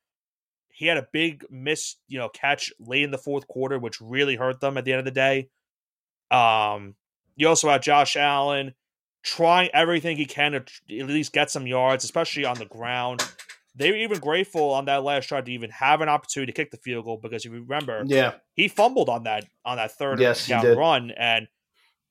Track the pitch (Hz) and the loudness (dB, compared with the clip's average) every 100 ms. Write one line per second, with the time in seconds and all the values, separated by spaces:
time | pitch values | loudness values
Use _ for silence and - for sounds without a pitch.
0 | _ _ _ _ _ _ _ _ 156 165 | _ _ _ _ _ _ _ _ 0 0
1 | 120 156 165 147 - 131 135 151 - - | -2 -2 -2 -4 -18 -10 -4 -4 -6 -12
2 | _ 131 113 - 139 139 - - 110 131 | _ -8 -8 -4 -2 -2 -4 -12 -4 -2
3 | 143 131 - 143 - 127 131 135 117 - | -2 -4 -6 -6 -6 -6 -4 -4 -6 -12
4 | 113 131 143 120 127 127 139 135 127 131 | -8 -2 -2 0 -4 -2 -4 -4 -2 -2
5 | 131 131 135 135 131 _ _ _ _ _ | -2 0 2 0 -4 _ _ _ _ _
6 | _ _ _ 127 117 110 107 104 101 101 | _ _ _ 4 4 4 0 -4 -10 -20
7 | _ _ _ - 151 160 156 139 147 147 | _ _ _ 0 4 4 4 2 4 4
8 | 135 147 143 143 139 143 135 127 _ _ | 4 2 2 2 0 -2 -6 -12 _ _
9 | _ _ - - 165 180 180 143 165 170 | _ _ -10 0 4 6 6 4 4 2
10 | 160 151 143 - 147 143 123 - _ 107 | 0 -4 -4 0 0 0 -8 -20 _ -10
11 | 135 147 147 151 147 151 127 127 131 131 | -4 -2 0 0 0 -2 -4 0 2 2
12 | 175 170 165 151 135 123 104 110 117 123 | -2 -4 -4 -4 -4 -4 -8 -10 -6 -4
13 | 123 123 - - - - _ 127 147 214 | -4 -4 -8 -10 -20 -20 _ -2 0 0
14 | 220 202 139 170 190 170 147 135 139 139 | -2 -4 -2 -2 -2 -2 0 0 0 0
15 | 139 143 131 143 123 123 113 - 135 151 | 0 -2 -2 -6 -6 -10 -10 -2 2 4
16 | 156 147 - - 127 - 151 - 127 120 | 4 0 -2 -6 -6 -6 -8 -8 -10 -8
17 | 113 113 110 113 117 117 120 143 139 113 | -8 -10 -8 -10 -12 -16 -8 -6 -4 -6
18 | 135 135 123 - _ - 196 - 226 262 | 2 2 2 -2 _ -2 -2 4 2 4
19 | 135 117 113 107 104 _ 120 123 110 - | 0 -2 -4 -6 -8 _ -8 -4 -6 -4
20 | 139 131 123 120 - 120 120 117 160 139 | -4 2 2 2 0 2 6 6 6 2
21 | 120 - 117 113 113 _ _ _ _ _ | 0 -4 0 0 -2 _ _ _ _ _
22 | _ | _